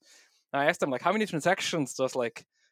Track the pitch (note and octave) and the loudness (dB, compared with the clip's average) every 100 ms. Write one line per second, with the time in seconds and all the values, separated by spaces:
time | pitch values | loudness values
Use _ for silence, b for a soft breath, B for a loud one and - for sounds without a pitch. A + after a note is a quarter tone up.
0 | b b b b b C#3 C#3+ F3 E3 B2+ | b b b b b 0 2 2 0 0
1 | E3+ G#3+ G#3+ D#3+ E3+ F#3+ - E3+ C3+ - | 0 2 0 0 2 2 0 -2 -2 -2
2 | C3 C3 A#2+ - - _ _ | -2 0 -4 -6 -18 _ _